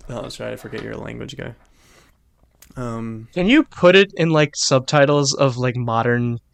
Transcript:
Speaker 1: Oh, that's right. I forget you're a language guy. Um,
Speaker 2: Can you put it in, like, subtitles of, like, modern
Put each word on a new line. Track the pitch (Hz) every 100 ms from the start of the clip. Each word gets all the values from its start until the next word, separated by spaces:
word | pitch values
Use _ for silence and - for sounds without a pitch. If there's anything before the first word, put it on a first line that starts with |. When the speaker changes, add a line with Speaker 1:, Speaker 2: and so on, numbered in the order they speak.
| -
Speaker 1:
Oh, | 117
that's | 127 117
right. | 117
I | 113
forget | - 110
you're | 110
a | 113
language | 113 117 113 -
guy. | - 113 _ _ _ _ _ _ _ _ _ _ _ -
Um, | 120 113 113 113 113
Speaker 2:
Can | 175 185
you | 294
put | - - 180 190
it | 196 -
in, | 165
like, | 156 151 -
subtitles | - 135 127 151 139 147 139 -
of, | 139 120
like, | 127 120
modern | 120 113 117 120 120 120 _